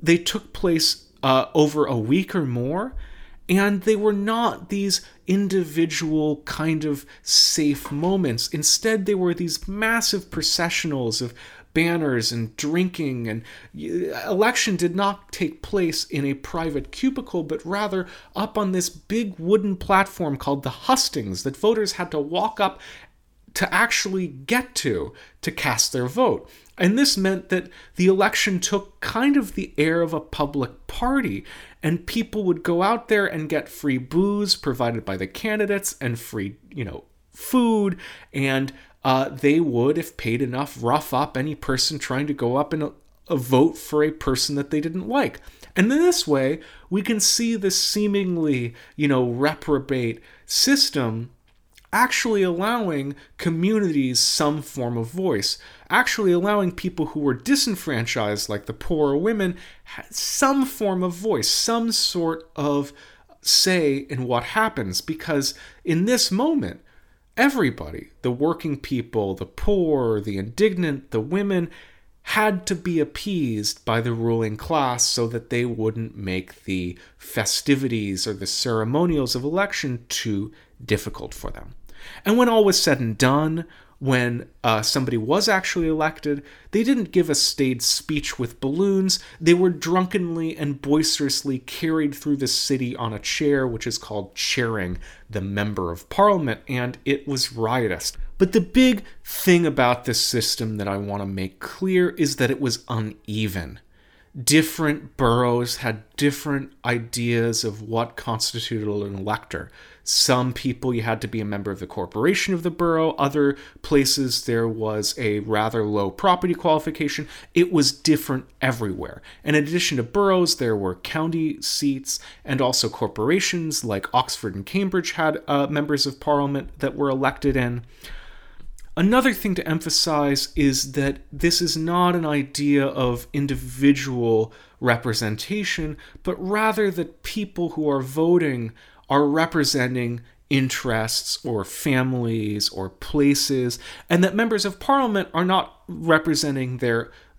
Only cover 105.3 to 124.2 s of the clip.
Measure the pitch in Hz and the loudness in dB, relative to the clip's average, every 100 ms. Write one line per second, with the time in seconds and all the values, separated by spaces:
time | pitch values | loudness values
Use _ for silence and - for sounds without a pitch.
105.3 | 120 123 120 123 - 123 107 - - 143 | 4 2 2 -2 -4 -4 -6 -8 -2 0
106.3 | 143 151 139 139 - 123 120 117 123 120 | 0 -2 -4 -4 -8 -2 -2 -2 -4 0
107.3 | 117 117 110 113 104 107 113 120 - - | 2 2 0 -2 -6 -4 -2 -2 -6 -6
108.3 | 117 - 117 - 113 107 104 101 98 101 | -2 -2 -4 -6 -4 -4 -4 -4 -6 -4
109.3 | 107 - - - - - - - - - | -4 -6 -10 -12 -18 -20 -12 -2 2 4
110.3 | 127 127 120 135 123 131 117 113 110 107 | 4 0 -2 -4 -4 -2 -2 -2 -2 -4
111.3 | 113 104 101 101 92 90 - 87 104 147 | -4 -4 -4 -6 -8 -8 -6 -6 0 2
112.3 | 196 - 175 170 165 170 160 160 156 139 | 2 0 -2 -2 -2 0 2 0 0 0
113.3 | 147 143 139 - - - 143 131 - 135 | 2 2 0 -6 -16 0 2 4 2 0
114.3 | - - 117 113 113 107 107 104 - 113 | -2 -2 0 0 -2 -2 -2 -2 -2 0
115.3 | 104 107 107 110 113 107 104 98 - 196 | 0 0 0 2 0 0 0 0 0 2
116.3 | 180 180 175 170 156 160 156 147 - 143 | 2 2 0 2 2 0 -4 -4 -4 -8
117.3 | - - 170 175 175 135 - 160 151 - | -14 -2 2 4 4 2 2 2 2 0
118.3 | 131 - - 131 117 107 - 64 - - | -4 -6 -4 -2 0 -2 -4 -8 -12 -18
119.3 | - - 151 147 175 - 135 117 202 196 | -8 2 2 2 0 0 0 0 2 4
120.3 | 185 175 - 120 107 95 90 - 160 160 | 4 2 2 0 0 0 -4 -6 -2 -2
121.3 | 165 156 147 - - 143 131 - - - | 0 -2 -2 -4 -2 0 -2 -4 -8 -8
122.3 | - - 131 123 127 113 - 107 - 117 | -14 -4 0 2 2 0 -2 -4 -2 0
123.3 | 190 - 175 160 151 120 98 - 127 | 2 2 -2 -2 -4 -2 -4 0 0